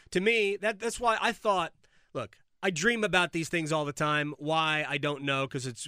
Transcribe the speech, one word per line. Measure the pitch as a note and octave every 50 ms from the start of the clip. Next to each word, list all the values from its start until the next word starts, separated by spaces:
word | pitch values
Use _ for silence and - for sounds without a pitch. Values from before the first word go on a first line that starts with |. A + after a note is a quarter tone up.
| - -
To | - F3+
me, | F#3 G#3+ A#3 A3+ G#3 G3 G3+ G3+
that, | G3 G#3+ A3+ F#3+
that's | A3 A#3 A3+ -
why | B3 A#3 A3 G#3
I | - A#3 A3+
thought, | - - A3 G3+ F#3 E3 - - _ _ _ _ - _ _ -
look, | C3+ A#2 G2+ - _ _ _ _ - -
I | G3
dream | F#3 D3 E3 A#3 A#3+ A3+ G#3+
about | G3+ E3 F#3 F3+ E3 -
these | E3+ D#3+ -
things | - E3+ D#3+ D3
all | D#3 D#3 D3+
the | C#3+
time. | C#3+ - D#3 D3+ D3 D3 D3 D3 D3+ -
Why? | D3 D3+ D#3 D#3+ D#3+ D#3 D#3 D3+ D3+ C3
I | C#3 D3
don't | C#3 D3 D3 C#3 C#3+
know, | C#3+ C#3 C3+ C3+ C3
'cause | - C#3 B2 C3
it's, | A#2 - -